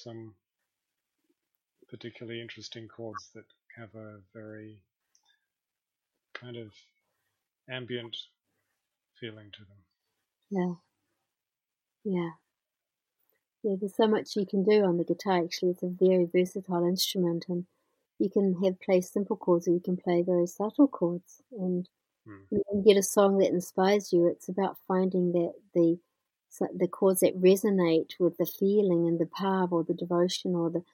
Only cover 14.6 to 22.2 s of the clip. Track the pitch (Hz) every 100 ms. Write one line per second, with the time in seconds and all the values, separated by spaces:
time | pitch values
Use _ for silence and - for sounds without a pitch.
14.6 | 190 214 196 170 170 170 202 180 170 -
15.6 | 180 180 180 180 185 185 175 185 180 196
16.6 | 185 175 175 185 - 196 175 170 - 175
17.6 | 180 _ _ _ _ - 208 214 196 175
18.6 | 190 185 - 185 180 208 190 208 - 170
19.6 | 180 175 185 180 185 175 180 175 175 -
20.6 | 214 - 277 - 175 175 _ - _ 233
21.6 | 185 180 180 _ _ _